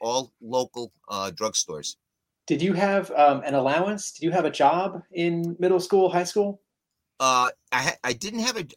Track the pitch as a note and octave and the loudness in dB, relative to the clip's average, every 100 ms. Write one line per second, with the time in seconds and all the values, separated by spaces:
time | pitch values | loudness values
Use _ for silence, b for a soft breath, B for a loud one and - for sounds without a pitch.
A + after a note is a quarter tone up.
0 | A#2 C3 B2 _ A#2 B2+ B2 A#2+ A#2 _ | -2 -2 -4 _ -4 -2 -2 -8 -12 _
1 | - G2+ F#2+ D#2 F#2 - - D2+ - - | -10 -6 -6 -4 -4 -2 -4 -6 -10 -14
2 | _ _ _ _ - D3 F#3+ F3 G3 G3 | _ _ _ _ -4 -2 0 2 2 0
3 | F3 C#3+ D3 C3+ C#3+ C#3 C3 D#3 G3 G#3 | 0 4 4 4 0 0 0 0 -2 -4
4 | - - E3 F3+ D3+ C#3 C#3+ F3 F#3+ F3+ | -10 -6 -2 0 0 2 2 2 -2 -6
5 | - F3 E3+ E3+ E3 E3+ F3+ F3+ F#3 G3 | -10 -4 -2 0 -4 0 2 2 2 4
6 | F#3 F3 F3 G#3+ G3+ G3+ _ _ _ _ | 4 2 0 0 -2 -4 _ _ _ _
7 | _ - C3 B2+ B2+ - - B2+ D3+ - | _ 0 2 4 2 -2 -4 -2 0 -2
8 | C3 A#2+ G3+ A3+ B3 A3 C#3 | -4 -4 -6 -4 -4 -4 -8